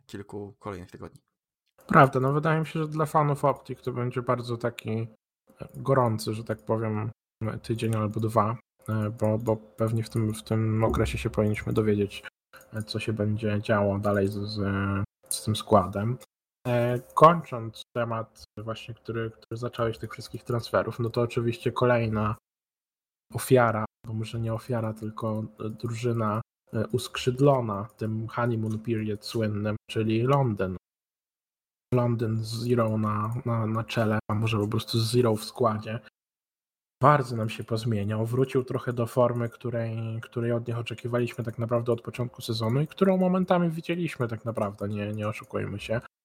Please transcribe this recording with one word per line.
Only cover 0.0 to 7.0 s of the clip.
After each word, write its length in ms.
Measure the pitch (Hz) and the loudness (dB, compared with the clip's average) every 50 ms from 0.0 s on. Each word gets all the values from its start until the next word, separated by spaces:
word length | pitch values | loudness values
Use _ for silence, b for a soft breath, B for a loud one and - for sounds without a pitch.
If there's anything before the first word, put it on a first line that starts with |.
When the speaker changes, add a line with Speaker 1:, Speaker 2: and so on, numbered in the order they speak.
| _ | _
Speaker 1:
kilku 480 | - - 101 101 - - 104 104 98 98 _ | -16 -14 -14 -12 -12 -12 -12 -12 -12 -14 _
kolejnych 320 | - 107 98 90 90 - | -12 -10 -10 -10 -12 -14
tygodni. 300 | - - 92 82 - - _ _ _ _ _ _ _ _ _ _ _ _ - | -16 -16 -16 -18 -18 -20 _ _ _ _ _ _ _ _ _ _ _ _ -2
Speaker 2:
Prawda, 340 | - - 165 139 131 - 127 | 4 6 8 8 6 6 2
no 120 | 131 135 | 0 0
wydaje 280 | 143 151 151 165 156 160 | 0 2 2 2 2 0
mi 60 | 156 | 0
się, 120 | - - 160 | -2 -4 -4
że 100 | 156 156 | -4 -4
dla 180 | 151 156 151 | -2 -2 0
fanów 380 | 143 - 160 147 147 139 - - | 2 2 2 4 2 2 2 2
Optik 360 | 135 127 - - - 127 - | 0 0 -2 -6 -12 -12 -10
to 120 | - 127 | -8 -6
będzie 300 | 123 120 123 123 - 127 | -4 -4 -4 -4 -4 -2
bardzo 340 | 120 - 123 120 117 120 120 | -2 0 -2 -2 -2 -4 -4
taki, 340 | 117 - 117 - - - 113 110 113 113 113 - _ _ _ _ _ _ _ _ - | -4 -4 -4 -4 -6 -6 -4 -4 -4 -4 -6 -10 _ _ _ _ _ _ _ _ -18
e, 80 | - - - | -18 -14 -14
gorący, 600 | 139 123 135 135 131 123 117 110 107 - 117 107 | -4 0 2 4 4 4 4 2 0 -2 -4 -6
że 100 | 113 113 | -4 -4
tak 200 | - 110 - - | -6 -6 -4 -2
powiem, 460 | - 113 110 113 110 107 104 | -2 -2 0 0 -2 -2 -2